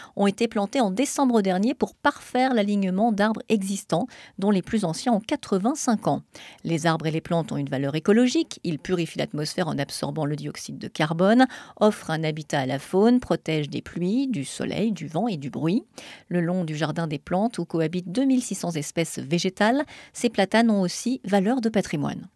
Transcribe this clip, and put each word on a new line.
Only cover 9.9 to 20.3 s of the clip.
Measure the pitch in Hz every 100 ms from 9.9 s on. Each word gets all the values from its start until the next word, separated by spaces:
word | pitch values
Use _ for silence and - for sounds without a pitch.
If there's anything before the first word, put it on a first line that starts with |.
| - 143 151 147
le | 147
dioxyde | 147 - - 139
de | -
carbone, | - 156 165 190 240 254 - - -
offrent | 214 208 -
un | 156
habitat | 160 156 147 151
à | 131
la | 135
faune, | - 190 226 247
protègent | - 165 - 156 147
des | -
pluies, | - 170 180 240 269
du | 185 131
soleil, | - - - 220
du | 196 151
vent | 160 196
et | 165
du | 135
bruit. | 127 156 226 - - - - -
Le | 175
long | 165 185
du | 160 151
jardin | 156 160 165
des | 147
plantes, | - 180 233 -
où | 170
cohabitent | 165 160 180 180
deux | 220 269
mille | 254
six | - 196
cents | 175
espèces | 160 143 - 165 -
végétales, | 131 170 180 - 214 269 302 - -
ces | -
platanes | 240